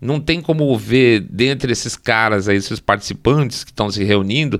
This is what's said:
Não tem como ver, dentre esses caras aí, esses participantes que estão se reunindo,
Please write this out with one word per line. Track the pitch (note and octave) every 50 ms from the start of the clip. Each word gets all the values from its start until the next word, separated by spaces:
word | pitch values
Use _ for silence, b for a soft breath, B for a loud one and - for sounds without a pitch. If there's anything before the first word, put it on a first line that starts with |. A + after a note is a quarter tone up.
Não | - A#2 C#3+ D3+
tem | D3+ D3+ E3 E3+
como | D#3 - D#3+ D#3 D3 C#3 B2+
ver, | A2 G#2 G#2 A#2 C3 C3 A#2+ A#2 G#2+
dentre | F2+ - - F#2 A#2+ C3+ C#3 B2 - B2+
esses | A#2 - - A#2+ -
caras | - _ - A#2 A2 A2+ A2 G#2+ G2+ F#2+ G#2
aí, | G2+ G2+
esses | G2 - A#2 -
participantes | - - G2+ G#2 - - G2+ - - A2+ C3+ D3+ C#3+ A#2+ - - -
que | -
estão | - - G#2+ G#2
se | G2 G#2 G2
reunindo, | G2+ G#2 G2+ G2 F#2+ G#2+ C#3+ D#3 D3+ D3+ -